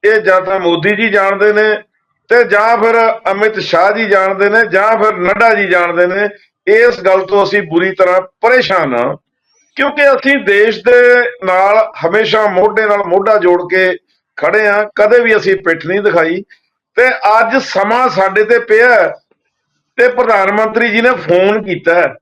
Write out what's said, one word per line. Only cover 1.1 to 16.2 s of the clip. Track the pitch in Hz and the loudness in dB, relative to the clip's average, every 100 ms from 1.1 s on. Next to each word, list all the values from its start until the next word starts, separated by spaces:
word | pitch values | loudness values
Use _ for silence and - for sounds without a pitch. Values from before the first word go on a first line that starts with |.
| 196 196 196 208 | 0 0 0 0
ਨੇ | 208 214 208 _ _ _ _ _ | 2 0 -2 _ _ _ _ _
ਤੇ | 240 | 0
ਜਾਂ | 226 202 220 233 | 2 0 2 0
ਫਿਰ | 226 233 226 226 - | 0 2 0 -2 -6
ਅਮਿਤ | 196 214 214 | -2 -2 -4
ਸ਼ਾਹ | 151 165 190 | -2 0 0
ਜੀ | 214 | 0
ਜਾਣਦੇ | 220 196 190 190 202 | 0 0 0 0 0
ਨੇ | 220 214 | 2 0
ਜਾਂ | 185 214 220 | 0 0 0
ਫਿਰ | 214 185 | 0 -2
ਨੱਡਾ | 180 202 226 | -4 0 2
ਜੀ | 214 190 | 2 0
ਜਾਣਦੇ | 180 175 170 180 | 0 0 0 0
ਨੇ। | 190 208 202 _ _ - | 0 -6 -8 _ _ 0
ਇਸ | 220 240 190 | 4 2 0
ਗੱਲ | 185 190 | 0 0
ਤੋਂ | 185 202 | 0 -2
ਅਸੀਂ | 196 202 | 0 -2
ਬੁਰੀ | 165 165 190 | -2 -2 -2
ਤਰ੍ਹਾਂ | 190 185 185 | 0 0 0
ਪਰੇਸ਼ਾਨ | 185 _ 226 254 - 185 147 | -4 _ 0 0 0 -2 -2
ਹਾਂ, | 123 123 - _ _ _ _ _ - | -2 -4 -8 _ _ _ _ _ -4
ਕਿਉਂਕਿ | 285 294 285 | -4 0 2
ਅਸੀਂ | 262 262 277 | 2 0 0
ਦੇਸ਼ | 196 202 220 208 | 0 2 0 0
ਦੇ | 233 247 247 247 240 - | 2 4 4 2 0 -6
ਨਾਲ | 185 185 196 214 - - 165 | -2 0 2 2 0 -4 -2
ਹਮੇਸ਼ਾ | 202 226 220 214 | -2 0 0 0
ਮੋਢੇ | 185 208 220 214 | 0 0 0 -2
ਨਾਲ | 202 | -2
ਮੋਢਾ | 185 185 202 214 | 0 -2 0 2
ਜੋੜ | 175 175 180 | 2 0 0
ਕੇ | 185 185 - _ _ _ - | -2 -2 -4 _ _ _ -6
ਖੜੇ | 151 208 214 | -2 0 0
ਹਾਂ, | 202 208 | -2 -4
ਕਦੇ | - 214 240 | -2 2 2
ਵੀ | 233 214 | 2 0
ਅਸੀਂ | 196 190 | 0 -2
ਪਿੱਠ | 175 160 151 | -2 -4 -4
ਨਹੀਂ | 190 | -2
ਦਿਖਾਈ। | 202 170 | 0 0